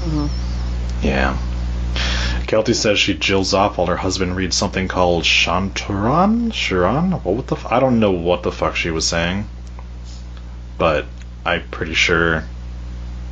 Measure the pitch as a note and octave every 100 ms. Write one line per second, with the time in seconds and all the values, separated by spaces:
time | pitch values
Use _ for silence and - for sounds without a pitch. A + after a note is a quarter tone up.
0 | E3 D3+ D3 - - - - - - -
1 | C2+ C2+ C2 C2 - - - - - -
2 | - - - - - A2 A2+ A2 A2 F#2+
3 | - F2+ - G2 F#2+ G2 G2+ - F2 E2+
4 | F#2+ F#2 F#2 F#2 F#2 - G2 F#2+ F#2 F#2
5 | F2+ E2+ - - - F2 F#2+ - - G2
6 | A2 D#3 G3+ A#3 A#3 - - F#2 F2 C3
7 | F#3 D3+ - A2 - D#3 - A#2 C3 A#2
8 | G#2 F#2 E2+ F2 F#2 - D#2+ - F2 D#2+
9 | D#2+ E2+ E2+ G2 A2 - - - - -
10 | - - - - - - - - E2+ D2
11 | - - - - E2 E2+ - - E2 D#2
12 | - E2+ E2 D#2+ - - - - - -
13 | - - -